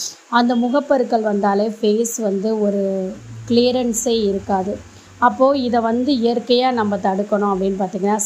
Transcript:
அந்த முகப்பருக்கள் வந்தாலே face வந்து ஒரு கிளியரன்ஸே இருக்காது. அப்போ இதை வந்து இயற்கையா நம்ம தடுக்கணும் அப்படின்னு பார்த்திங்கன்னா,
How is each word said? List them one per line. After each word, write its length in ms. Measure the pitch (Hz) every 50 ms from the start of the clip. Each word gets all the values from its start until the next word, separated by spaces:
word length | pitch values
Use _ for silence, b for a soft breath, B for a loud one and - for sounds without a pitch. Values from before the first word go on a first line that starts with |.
| B B B B B -
அந்த 260 | - 240 240 240 254
முகப்பருக்கள் 680 | 233 240 247 240 285 277 - 294 262 247 208 247 226
வந்தாலே 540 | 220 214 208 202 196 202 196 202 208 226 214 -
face 400 | - 214 208 220 233 220 - -
வந்து 400 | 220 208 190 196 185 220 226 214
ஒரு 520 | 208 202 202 202 196 196 196 190 185 185 220 - - - - - - -
கிளியரன்ஸே 800 | 240 233 247 247 247 254 247 240 226 220 - 254 233 226 214 196
இருக்காது. 640 | 196 196 190 - 202 190 185 196 - - - B B B B B B -
அப்போ 400 | 240 247 - - 262 269 277 285
இதை 220 | 247 240 220 240
வந்து 340 | 226 226 226 240 254 269 294
இயற்கையா 580 | 240 226 233 240 233 226 - 247 240 254 262
நம்ம 260 | 254 240 214 208 202 196
தடுக்கணும் 600 | 190 202 190 190 208 208 220 196 208 202 196 185
அப்படின்னு 160 | 190 196 196 190
பார்த்திங்கன்னா, 380 | 202 185 - 190 180 202 208 220 202